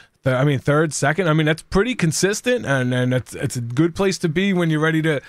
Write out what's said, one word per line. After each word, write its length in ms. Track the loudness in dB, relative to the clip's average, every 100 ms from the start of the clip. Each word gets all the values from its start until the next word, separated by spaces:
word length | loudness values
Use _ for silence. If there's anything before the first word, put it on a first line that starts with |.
| -20 _
Th-, 100 | -2
I 100 | 2
mean, 160 | 2 0
third, 340 | 0 2 0
second. 340 | 0 -2 0 0
I 60 |
mean, 100 | 2
that's 160 | 2 0
pretty 340 | -2 0 0
consistent, 720 | 0 -2 2 0 0 -2 -2
and, 300 | 0 0 0
and 180 | 0 0
it's, 220 | 0 -4
it's 220 | -6 -6 -6
a 40 |
good 340 | -4 0 0
place 220 | 2 -2 0
to 120 | -2
be 240 | 0 0
when 160 | 0 0
you're 100 | 0
ready 220 | 0 0
to, 180 | 0 -2